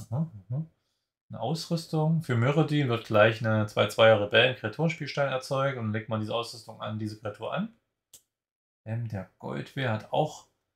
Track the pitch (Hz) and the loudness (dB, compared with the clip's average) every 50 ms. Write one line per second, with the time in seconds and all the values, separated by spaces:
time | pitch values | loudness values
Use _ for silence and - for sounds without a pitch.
0 | - - 113 151 165 160 107 101 92 - 123 151 160 - _ _ _ _ _ _ | -12 -6 -4 -4 -4 -4 -8 -14 -10 -8 -6 -6 -8 -8 _ _ _ _ _ _
1 | _ _ _ _ _ - 107 - 113 127 165 160 - - 170 160 - - 165 156 | _ _ _ _ _ -16 -10 -6 -4 -4 -4 -4 -4 -4 -6 -6 -4 -4 -2 0
2 | 156 160 165 156 - - 120 117 120 135 147 160 151 156 147 147 143 123 117 110 | 0 2 0 0 0 0 0 2 2 2 2 2 2 2 2 0 0 0 0 -2
3 | - - 110 104 107 113 113 - 117 110 110 110 107 107 - 117 107 104 - - | -2 2 6 6 6 6 4 2 0 0 2 2 0 0 2 0 0 2 4 8
4 | 113 110 110 104 104 - 113 113 123 131 123 - - 107 - - 160 165 160 - | 8 8 8 8 4 4 4 4 4 4 2 -2 -6 -6 -4 -2 -2 -2 -2 -4
5 | 147 127 - 147 139 135 135 127 - - 139 135 139 139 131 123 113 107 107 110 | -8 -6 -2 -2 -2 0 -2 -4 -4 -2 -2 0 0 0 -2 -2 -4 -4 -4 -4
6 | 110 - 110 107 107 107 113 117 117 - - 113 - 113 110 - 113 107 110 107 | -4 -4 -4 -4 -4 -4 -4 -4 -4 -6 -10 -16 -18 -18 -14 -12 -8 -8 -6 -6
7 | 110 104 107 - - 104 - - 113 - - 156 214 226 - _ _ _ _ _ | -6 -6 -8 -8 -10 -12 -10 -8 -8 -6 -4 -4 -4 -6 -8 _ _ _ _ _
8 | _ _ - - _ _ _ _ _ _ _ _ _ _ _ _ - 110 113 117 | _ _ -20 -20 _ _ _ _ _ _ _ _ _ _ _ _ -10 -8 -6 -6
9 | 117 107 107 95 90 - _ _ - 127 131 139 127 - - 139 131 117 110 107 | -6 -6 -8 -8 -10 -10 _ _ -12 -10 -8 -8 -10 -10 -8 -6 -4 -2 -2 -4
10 | - - 131 139 156 - - - - _ _ _ _ _ _ | -4 -4 -2 0 0 -2 -4 -12 -20 _ _ _ _ _ _